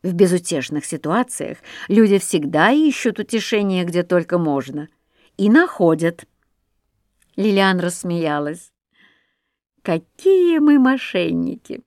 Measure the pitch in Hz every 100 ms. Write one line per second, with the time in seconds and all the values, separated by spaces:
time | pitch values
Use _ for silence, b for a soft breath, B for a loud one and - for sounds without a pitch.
0 | 185 175 190 180 175 160 127 147 - 156
1 | 151 196 247 - - - B B B 202
2 | 220 196 - 180 147 151 185 285 311 254
3 | 240 - 208 226 - 214 202 185 175 175
4 | 175 180 170 175 160 139 131 147 151 _
5 | _ _ _ - 196 247 349 - 170 160
6 | 165 170 - _ _ _ _ _ _ _
7 | _ _ _ - 311 196 196 185 180 175
8 | 180 170 160 147 147 165 - _ _ _
9 | _ _ _ _ _ _ _ _ - 165
10 | - _ 370 381 349 330 302 294 254 262
11 | - 185 170 170 - - _ -